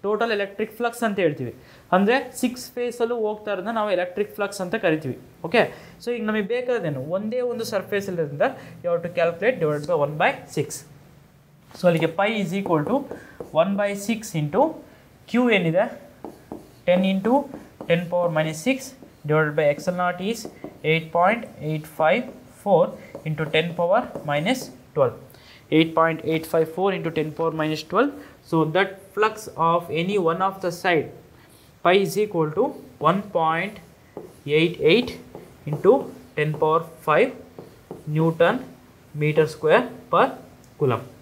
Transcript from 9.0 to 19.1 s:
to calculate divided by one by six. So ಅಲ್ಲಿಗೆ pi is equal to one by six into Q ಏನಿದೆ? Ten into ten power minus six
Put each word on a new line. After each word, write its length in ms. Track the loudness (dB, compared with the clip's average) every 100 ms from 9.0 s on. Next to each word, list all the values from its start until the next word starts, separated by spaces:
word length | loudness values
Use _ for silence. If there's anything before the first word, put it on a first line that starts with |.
| -2
to 60 | 0
calculate 400 | 0 2 -2 0
divided 260 | -2 -2 -2
by 60 | 0
one 100 | 0 2
by 80 | 0 0 -8 -6
six. 120 | -6 -8 -16 -20 -20 -20 -20 _ _ _ _ 0
So 40 | 2
ಅಲ್ಲಿಗೆ 220 | 4 0 2
pi 100 | 0 0
is 100 | -2 -4
equal 240 | 0 0 2
to 60 | -2 -2 -14 -16 -16 -4 0
one 100 | 2 0
by 100 | -2 -4 -4
six 140 | -4 -4 -4
into 200 | 0 2 2 0 -18 -20 -20 -20 -2
Q 200 | 0 4 4
ಏನಿದೆ? 300 | 2 0 0 -4 -20 -18 -18 -18 -18 -18 -18 -6 2
Ten 160 | 2 4
into 220 | 2 2 2 0 -14 -18 -16 0
ten 100 | 0 2
power 180 | 0 0 0
minus 220 | -2 -2 -2
six 100 | -2 -6 -18 -20